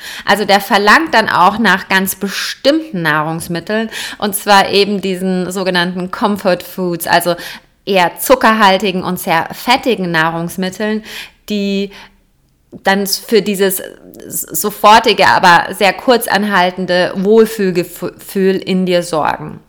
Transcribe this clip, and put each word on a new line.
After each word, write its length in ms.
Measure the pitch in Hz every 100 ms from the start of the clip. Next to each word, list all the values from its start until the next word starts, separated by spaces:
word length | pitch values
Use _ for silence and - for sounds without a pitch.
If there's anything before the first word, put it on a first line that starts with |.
| - - -
Also 200 | 202 202
der 140 | 202
verlangt 540 | - 208 208 247 320
dann 160 | 233 208
auch 280 | 123 202 214
nach 320 | 214 185 -
ganz 260 | 190 190 -
bestimmten 840 | 202 - - - 262 320 320 190
Nahrungsmitteln 880 | 160 151 156 165 160 170 165 214 226 - - -
und 180 | 208 196
zwar 340 | - 202 190
eben 300 | 196 196 202
diesen 520 | 190 180 185 185 180
sogenannten 600 | 185 185 180 175 185 180
Comfort 520 | - 220 202 202 180
Foods, 440 | - - 180 170 -
also 280 | 170 175 170 - - _ _ -
eher 320 | 190 175 -
zuckerhaltigen 840 | - 254 233 220 202 190 202 180
und 160 | 170 180
sehr 280 | - 165 -
fettigen 580 | - - 269 285 202 180
Nahrungsmitteln, 920 | 165 160 165 170 - 185 185 214 214 214 - - _ -
die 420 | 208 202 196 202 - - _ _ _ _ _ _
dann 360 | - - 196 196
für 340 | - - 220
dieses 400 | 185 190 196 190 - - 90 - -
sofortige, 1000 | 170 - - 208 - 208 220 233 185 170
aber 460 | 117 180 170 -
sehr 200 | 190 196
kurz 340 | 180 - 240 -
anhaltende 840 | 190 208 196 180 185 180 180 180 -
Wohlfühlgefühl 1400 | 190 226 220 220 190 180 170 - 175 - - 202 190 190
in 280 | - 185 185
dir 180 | 175
sorgen. 560 | 175 160 135 123 151 -